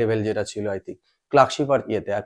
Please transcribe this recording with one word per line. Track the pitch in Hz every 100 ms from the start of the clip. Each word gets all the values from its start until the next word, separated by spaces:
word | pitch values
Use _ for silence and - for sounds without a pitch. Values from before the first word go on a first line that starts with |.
লেভেল | 113 110 107
যেটা | 107 98
ছিল, | 107 104 98
I | -
think। | 90 _ _ -
ক্লার্কশিপ | 139 127 - 139
আর | 131 -
ইয়েতে। | 107 98
আর | 104